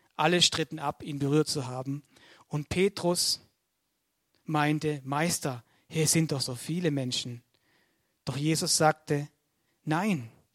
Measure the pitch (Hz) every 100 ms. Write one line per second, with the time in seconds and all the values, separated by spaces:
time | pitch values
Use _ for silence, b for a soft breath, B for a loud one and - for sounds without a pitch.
0 | _ - 156 175 - - 156 156 143 -
1 | 190 143 139 151 147 151 123 127 131 143
2 | - b b b b 147 147 180 196 202
3 | 175 175 - - _ _ _ _ _ _
4 | _ _ _ _ - 151 147 151 151 147
5 | 131 143 170 - 147 120 - _ - 160
6 | 151 165 160 139 135 123 - 170 170 139
7 | 127 120 127 120 - _ _ _ _ _
8 | _ _ - 131 151 156 170 - 156 -
9 | - 143 147 _ _ _ _ _ 151 156
10 | 214 156 113 - _